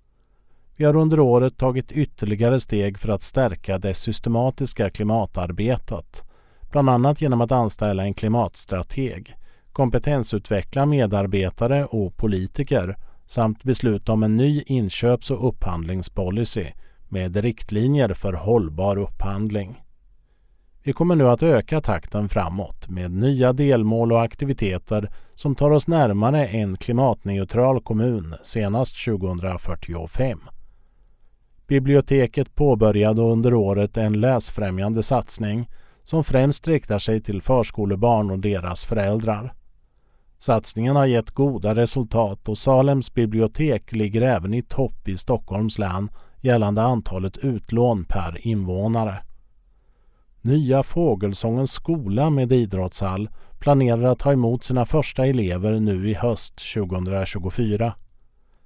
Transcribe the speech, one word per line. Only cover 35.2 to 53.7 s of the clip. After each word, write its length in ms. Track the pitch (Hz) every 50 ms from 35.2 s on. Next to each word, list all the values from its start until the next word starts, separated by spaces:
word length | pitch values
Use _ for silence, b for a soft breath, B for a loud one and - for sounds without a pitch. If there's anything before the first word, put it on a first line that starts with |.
| - - - - 110 104 104 117 120 b b b b b b b b
som 200 | - 156 160 143
främst 440 | - - 127 135 143 143 - -
riktar 320 | 160 160 139 - - 107 98
sig 220 | - - 110 110
till 200 | - - 101 95
förskolebarn 880 | - - 131 123 107 - - - 104 98 101 92 113 120 117 107 107 98
och 80 | 92 95
deras 460 | 95 104 101 92 85 90 87 - -
föräldrar. 680 | - 113 107 98 98 104 113 110 110 107 104 113 127 - - - - - _ _ _ _ _ _ _ _ _ _ _ _
Satsningen 580 | _ - - 117 107 - - - 107 117 127 139
har 100 | 143 135
gett 260 | 135 123 117 107 -
goda 440 | - - 139 143 127 104 95 104 110
resultat 720 | 117 120 113 - 135 117 - - 117 110 101 98 - - 110
och 80 | 107
Salems 560 | - - 139 135 131 135 143 139 135 123 - -
bibliotek 800 | 120 117 107 107 110 113 107 - - 156 151 120 101 - -
ligger 300 | - 110 107 101 98 113
även 320 | 120 131 120 95 82 95 110
i 80 | 123
topp 460 | 120 - - - 131 113 - - -
i 100 | 95 95
Stockholms 600 | 90 - - 127 - - - 95 101 110 107 - -
län 300 | 104 92 90 95 101 101 b b b b b b
gällande 400 | - 127 120 113 107 101 104 107
antalet 560 | 113 127 127 113 - - 95 92 92 95 -
utlån 680 | - - 139 123 104 - - 110 117 123 123 113 98 82
per 440 | - - 98 85 85 85 - -
invånare. 760 | 117 113 101 95 92 90 92 101 113 113 113 113 104 95 92 - - - - - _ _ _ _ _ _ _ _ _ _ _ _ _ _ _ _ _ _ -
Nya 420 | - 117 139 156 147 123 131 139 127
Fågelsångens 880 | - - 170 170 151 110 95 104 101 101 - - 113 117 127 135 127
skola 580 | - - - - 170 160 123 95 98 120 147 160
med 220 | 147 135 127 120
idrottshall 800 | 131 123 117 95 98 95 92 92 - - 104 95 95 95 104 107 b b b b b -
planerar 440 | - 143